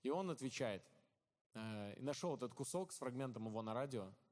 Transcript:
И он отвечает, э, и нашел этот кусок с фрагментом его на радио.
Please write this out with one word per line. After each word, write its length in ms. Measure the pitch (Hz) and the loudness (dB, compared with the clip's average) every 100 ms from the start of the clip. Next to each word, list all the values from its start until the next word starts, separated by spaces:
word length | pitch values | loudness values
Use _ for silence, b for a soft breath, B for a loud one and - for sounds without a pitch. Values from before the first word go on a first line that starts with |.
И 80 | 127 | 2
он 200 | 165 190 | 2 2
отвечает, 520 | 135 131 - 123 95 - - - _ _ _ _ | 0 -2 2 2 0 -6 -20 -20 _ _ _ _
э, 400 | 113 110 107 101 - | -6 -2 -2 -2 -2
и 40 | |
нашел 340 | 135 139 175 131 | -2 0 0 0
этот 160 | 123 - | -2 -2
кусок 360 | 135 180 185 | -2 0 0
с 60 | - | -2
фрагментом 480 | 131 127 131 110 110 | -2 0 0 0 0
его 160 | 107 | 0
на 120 | 110 113 | 2 2
радио. 360 | 143 123 95 - _ | 2 0 -2 -8 _